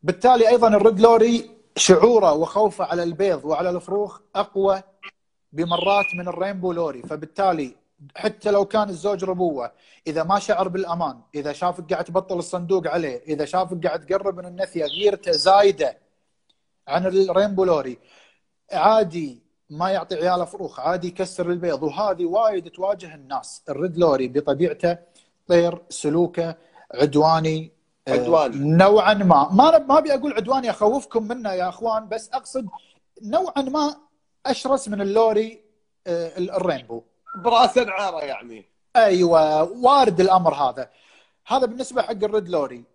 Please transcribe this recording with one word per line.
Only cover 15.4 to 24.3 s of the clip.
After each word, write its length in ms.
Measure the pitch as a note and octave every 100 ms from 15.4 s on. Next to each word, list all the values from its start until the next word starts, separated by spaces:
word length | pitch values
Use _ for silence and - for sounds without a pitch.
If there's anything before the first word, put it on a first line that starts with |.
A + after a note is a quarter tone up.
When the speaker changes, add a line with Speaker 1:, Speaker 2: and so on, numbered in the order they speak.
| F#3 G3 G3+ D#3+ C#3 - _ _ _ _ _ _ _ _ -
Speaker 1:
عن 180 | D#3 F#3
الرينبو 580 | F#3+ F#3+ F3+ G#3 F#3+
لوري، 360 | F#3 D#3+ C3 A#2+ _ _ _ _ _ _ _
عادي 680 | F#3+ F3+ A3 G3 E3+ D3+ A#2+ _ _ _
ما 200 | D3 F3+
يعطي 260 | F#3+ E3+ E3+
عياله 300 | F3 F3+ F3+
فروخ، 340 | G3 F3 -
عادي 280 | C3+ F3+ F3
يكسر 440 | F3+ F#3 - E3+
البيض. 320 | F3 E3+ C#3
وهذه 420 | D3+ E3+ G#3+ F3 F3
وايد 460 | F#3+ A3+ G3 E3+
تواجه 440 | E3+ F#3+ G3+ F3 D#3
الناس. 480 | C3 C3+ - - -
الريد 280 | D#3 F3+ E3
لوري 300 | E3+ C3+
بطبيعته 720 | B2+